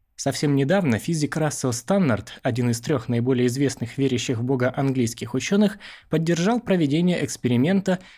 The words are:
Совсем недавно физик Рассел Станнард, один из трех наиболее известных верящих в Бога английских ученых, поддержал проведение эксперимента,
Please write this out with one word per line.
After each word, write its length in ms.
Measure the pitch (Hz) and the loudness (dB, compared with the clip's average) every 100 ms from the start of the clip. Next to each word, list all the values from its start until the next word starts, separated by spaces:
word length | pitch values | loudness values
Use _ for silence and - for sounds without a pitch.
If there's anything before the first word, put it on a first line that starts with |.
| _ - | _ -8
Совсем 380 | 139 135 151 139 | -4 -2 0 2
недавно 420 | 139 196 170 196 | 2 2 2 0
физик 380 | - 165 147 156 | 0 -2 -2 -2
Рассел 380 | 151 - 131 | -4 -2 -4
Станнард, 640 | 120 - 196 165 107 - - | -2 0 2 2 0 -4 -6
один 280 | 139 120 123 | -4 0 0
из 100 | 117 | 0
трех 300 | - 143 - | -2 -2 0
наиболее 380 | 120 120 127 123 | -2 0 2 0
известных 500 | 123 139 - 120 - | 2 -2 -2 -8 -2
верящих 400 | 135 123 - 117 | 0 0 -2 -2
в 60 | |
Бога 300 | 123 131 123 | -2 0 0
английских 600 | 139 139 131 117 117 117 | 0 -2 0 -2 -4 -6
ученых, 440 | 131 - 202 208 - - - - | -4 0 2 2 0 -16 -20 -4
поддержал 520 | 156 160 165 180 240 | -2 0 0 2 0
проведение 640 | - 185 151 151 180 175 135 | 0 2 2 2 2 0 -2
эксперимента, 760 | - 123 120 143 196 190 180 - | -2 0 2 2 2 0 -2 -4